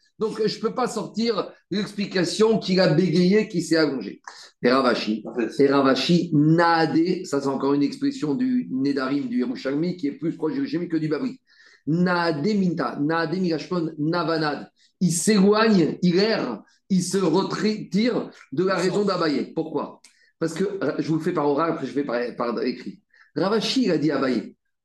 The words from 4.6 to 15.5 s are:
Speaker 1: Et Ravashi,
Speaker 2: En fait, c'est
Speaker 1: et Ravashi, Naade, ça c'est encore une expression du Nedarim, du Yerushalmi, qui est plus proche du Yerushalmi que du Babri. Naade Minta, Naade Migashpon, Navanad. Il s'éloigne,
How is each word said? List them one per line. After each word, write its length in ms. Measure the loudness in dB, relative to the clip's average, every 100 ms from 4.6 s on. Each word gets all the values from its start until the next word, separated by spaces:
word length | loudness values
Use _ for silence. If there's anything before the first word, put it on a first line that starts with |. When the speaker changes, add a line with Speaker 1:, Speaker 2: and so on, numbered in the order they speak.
Speaker 1:
Et 80 | 2
Ravashi, 540 | 4 4 2 0 -4 -4
Speaker 2:
En 80 |
fait, 160 | -4 -2
c'est 140 | 2
Speaker 1:
et 20 | 4
Ravashi, 640 | 4 4 2 2 2 2
Naade, 920 | 2 4 6 4 4 2 2 2 -2
ça 160 | -4 -4
c'est 80 | -2
encore 240 | -2 0
une 80 | 0
expression 520 | 0 -2 -4 -2 -2
du 340 | -2 0 0 -2
Nedarim, 560 | -2 -2 -2 -2 -2 -2
du 140 | -2
Yerushalmi, 560 | -2 -4 -4 -2 -2 -4
qui 100 | -6
est 60 |
plus 240 | -4 -6 -4
proche 160 | -4
du 60 | -4
Yerushalmi 300 | -4 -4 -4
que 100 | -4
du 100 | -2
Babri. 320 | -4 -4 -8 _ _ -20 _ -2
Naade 580 | 0 2 0 0 0 0
Minta, 500 | 0 0 -2 -4 -2
Naade 360 | -2 0 -2 -2
Migashpon, 540 | -2 -2 -4 -4 -4 -4
Navanad. 720 | -2 0 0 0 -2 -4 -10 _ _ -2
Il 100 | 0
s'éloigne, 880 | 0 2 4 6